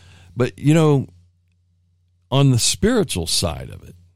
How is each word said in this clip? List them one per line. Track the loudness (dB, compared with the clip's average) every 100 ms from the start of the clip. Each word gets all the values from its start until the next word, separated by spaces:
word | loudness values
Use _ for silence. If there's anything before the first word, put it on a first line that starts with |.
| -20 -20 -10 -4
But, | -4 -2
you | 0
know, | 2 4 2 -2 _ _ _ _ _ _ _ _ _ _ _ -2
on | 2 4
the | 2
spiritual | 0 0 0 0 -2 -4 -4
side | -2 -4 -6 -12
of | -18
it, | -20 -20 _